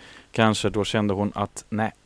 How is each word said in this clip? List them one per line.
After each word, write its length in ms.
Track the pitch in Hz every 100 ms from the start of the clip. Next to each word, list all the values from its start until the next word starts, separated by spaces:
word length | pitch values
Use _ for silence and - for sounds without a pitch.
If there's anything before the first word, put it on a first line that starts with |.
| - - -
kanske 380 | - 110 104 104
då 140 | 104
kände 300 | 98 113 104
hon 180 | 98 101 -
att 300 | 101 - -
nej, 220 | 107 110 -